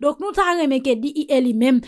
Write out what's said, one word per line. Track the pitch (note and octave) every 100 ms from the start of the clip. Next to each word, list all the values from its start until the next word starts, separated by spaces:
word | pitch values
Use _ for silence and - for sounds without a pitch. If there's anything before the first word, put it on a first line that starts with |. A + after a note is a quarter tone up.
donk | C#4+ D4+
nou | G4+ G4
ta | F4+
renmen | F4 D4 C4
ke | C4+ A3+
di | C#4+ D4+
i | D4
e | C4
li | B3 A3
menm | B3+ B3